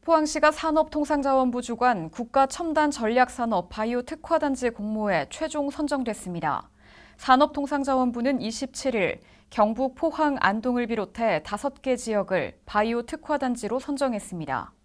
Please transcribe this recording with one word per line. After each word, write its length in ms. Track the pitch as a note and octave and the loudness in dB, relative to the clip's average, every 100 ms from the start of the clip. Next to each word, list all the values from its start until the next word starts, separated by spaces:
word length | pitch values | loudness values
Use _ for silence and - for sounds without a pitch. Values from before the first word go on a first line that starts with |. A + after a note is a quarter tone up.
포항시가 480 | - E4 D4+ D4+ D4+ | 4 4 4 4 2
산업통상자원부 1120 | D4+ E4 D#4 D#4 D4+ D4 D4+ C#4 C4+ B3+ A#3+ | 2 0 2 2 0 0 0 2 4 2 0
주관 480 | B3 A#3 B3 A3 D#3+ | -4 0 2 2 -4
국가 380 | - A#3+ C4+ C4+ | -8 0 2 2
첨단 420 | - F4 D#4 D4+ | 2 -2 2 2
전략 400 | - A3+ A#3+ B3 | 0 0 2 2
산업 400 | - A#3 G#3 F3+ | 0 -2 -2 -2
바이오 320 | - A3 A#3+ | -4 -2 -2
특화단지 680 | B3 D#4+ - E4 D4+ C4 B3 | -4 -12 0 0 2 0 -2
공모에 560 | A3+ G#3 G#3+ G#3+ F3 C#3 | -4 -6 -2 0 0 0
최종 400 | - D#4+ D4+ C#4+ | -6 -6 -2 -4
선정됐습니다. 1000 | C#4 D4 C#4 A#3+ G#3 F#3+ E3+ E3 C3+ - _ - - - - | -2 -2 -2 -2 -6 -6 -4 -2 -4 -6 _ -20 -20 -20 -12
산업통상자원부는 1200 | - B3+ D4 D4 C#4+ D4 C#4 C4 B3+ A#3+ A#3+ C4+ | 4 6 6 0 -2 -2 2 2 2 0 0 0
이십칠 540 | G#3+ A3+ C4+ - C4+ A#3 | -2 -6 -8 -4 -2 0
일 240 | F3 - - - _ | 0 -2 -10 -20 _
경북 440 | - G#3+ A3+ C4 C4 | 0 0 2 -2 0
포항 420 | E4 D#4 D4+ C#4 | -2 2 0 2
안동을 480 | - G#3 A#3+ B3 A#3+ | 2 0 -2 -2 -2
비롯해 540 | A3+ G3+ A3 A3+ D#3+ | -2 -4 -2 0 0
다섯 380 | - G3+ C#4 C#4 | -2 -4 -4 -6
개 140 | C4 B3 | -4 -2
지역을 640 | A3+ G#3+ G3 F#3+ B2 - - | 0 -2 0 -2 -2 -8 -4
바이오 360 | G#3 A3 A#3 | 0 0 -2
특화단지로 760 | A#3+ D#4 - D4 C4+ A#3+ G#3 A#3+ | -4 -10 -4 -2 -2 -4 -4 -4
선정했습니다. 920 | C4 C#4 C4+ A3 - F3 D3 C3 D#2 _ | -4 -2 -2 -2 -6 -8 -4 -6 -6 _